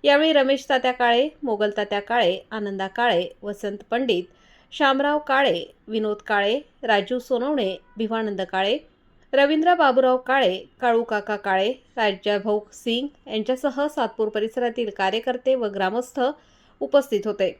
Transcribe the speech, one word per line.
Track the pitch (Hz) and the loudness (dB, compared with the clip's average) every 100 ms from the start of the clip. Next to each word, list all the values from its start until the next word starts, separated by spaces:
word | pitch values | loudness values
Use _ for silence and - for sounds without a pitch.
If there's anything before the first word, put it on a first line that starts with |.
यावेळी | 285 285 320 | 4 4 4
रमेश | 302 262 277 - | 4 4 0 0
तात्या | 262 254 | 0 0
काळे, | 247 240 240 294 - | 0 2 2 0 -2
मोगल | 277 208 214 208 | -6 -2 -2 -2
तात्या | 202 202 | -4 -4
काळे, | 202 233 185 190 - | -2 2 2 0 -8
आनंदा | 220 202 196 190 | -8 -6 -6 -6
काळे, | - 240 175 175 - | 0 2 2 -2 -10
वसंत | 202 202 208 202 - | -12 -8 -8 -10 -6
पंडित, | 233 254 180 180 _ _ _ _ | -4 0 -2 -2 _ _ _ _
शामराव | - 285 269 285 294 | 0 2 2 2 0
काळे, | 294 269 269 175 - _ - | 0 2 2 0 -6 _ -6
विनोद | 220 214 208 | -4 -2 -4
काळे, | - 208 202 254 - _ | -2 0 0 -2 -6 _
राजू | 233 208 190 247 | 0 0 2 -6
सोनवणे, | 240 247 262 294 196 185 _ - | -2 -2 0 0 -2 -4 _ -8
भिवानंद | 220 226 220 196 | -4 -2 -4 -4
काळे, | 185 190 196 285 - _ _ _ _ | -4 -2 0 -2 -6 _ _ _ _
रवींद्र | 269 285 311 330 349 | 2 4 4 2 4
बाबूराव | 285 254 262 254 | 4 4 4 2
काळे, | 254 269 214 185 - _ | 0 2 2 0 -10 _
काळू | 247 233 | 0 0
काका | 233 214 202 208 | 0 -4 -4 -6
काळे, | 202 190 202 254 _ - | 0 0 0 -4 _ -2
राजाभाऊ | 214 190 208 208 208 208 208 | -2 0 -2 -2 0 -2 -4
सिंग | - 240 233 285 _ - | -8 -4 -4 -4 _ -8
यांच्यासह | 220 214 254 285 262 294 | -6 -2 -2 -2 -2 -4
सातपूर | 294 226 - 214 | -2 -4 -2 -2
परिसरातील | 214 220 247 240 233 220 | -2 -4 -2 -4 -2 -6
कार्यकर्ते | 202 190 220 240 247 262 262 | -2 -2 0 -4 -2 0 0
व | 220 | 0
ग्रामस्थ | 196 190 226 247 - 247 294 _ _ _ _ | -2 -2 -2 -6 -2 -2 -4 _ _ _ _
उपस्थित | 269 285 269 208 214 | 2 2 2 -4 -2
होते. | 202 185 - | -2 -2 -4